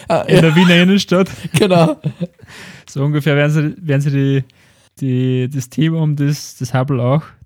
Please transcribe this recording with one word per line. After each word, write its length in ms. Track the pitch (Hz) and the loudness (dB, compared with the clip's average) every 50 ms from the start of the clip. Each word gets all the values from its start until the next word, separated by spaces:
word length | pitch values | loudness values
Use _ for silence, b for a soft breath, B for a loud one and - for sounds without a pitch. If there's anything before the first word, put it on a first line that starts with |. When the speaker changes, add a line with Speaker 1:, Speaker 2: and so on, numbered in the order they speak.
| B B | B B
Speaker 1:
ah, 120 | 170 151 - - | -2 -2 0 2
Speaker 2:
in 60 | - | 4
Speaker 1:
ja. 60 | 180 | 4
Speaker 2:
der 120 | 165 160 151 | 4 4 4
Wiener 260 | 175 190 175 175 170 | 4 4 4 4 4
Innenstadt. 480 | 180 185 196 196 - - 180 185 196 - - - | 4 4 2 2 0 0 0 0 0 -2 -4 -12
Speaker 1:
<laughs> 100 | - 160 - 139 | -12 -6 -2 0
Genau. 400 | 220 185 180 170 160 302 294 - - 147 - - 175 - _ B B B B B B B B B B | 2 2 4 4 4 2 0 -4 -8 -10 -8 -8 -12 -12 _ B B B B B B B B B B
Speaker 2:
So 160 | - - 139 | -12 -6 -4
ungefähr 320 | 139 147 151 147 135 156 143 | -2 -2 -2 -2 0 0 2
werden 160 | 143 147 151 | 2 2 2
sie, 380 | 151 156 147 151 - - 180 151 | 0 0 -2 -2 -6 -8 -4 -2
werden 140 | 135 139 | -2 0
sie 80 | 143 151 | 0 0
die, 340 | 139 139 139 139 139 135 131 b b b b b b b b b _ - | 0 0 0 0 0 -2 -4 b b b b b b b b b _ -8
die, 480 | 139 131 127 127 127 127 127 127 127 135 | -4 -2 -2 0 0 0 0 -2 -2 -4
das 220 | 143 135 120 - | -6 -8 -8 -6
Team 240 | - - 156 160 165 | -4 -2 -2 0 0
um 200 | 160 156 151 147 | -2 -2 -2 -2
das, 420 | 147 143 147 151 - - - - - | -2 -2 -2 -2 -4 -8 -16 -12 -12
das 160 | 131 120 - | -8 -4 -4
Hubble 280 | 127 131 139 139 120 | -4 -2 -2 -2 -2
auch 200 | 120 123 135 156 - - - _ - | 0 0 0 -2 -2 -6 -18 _ -18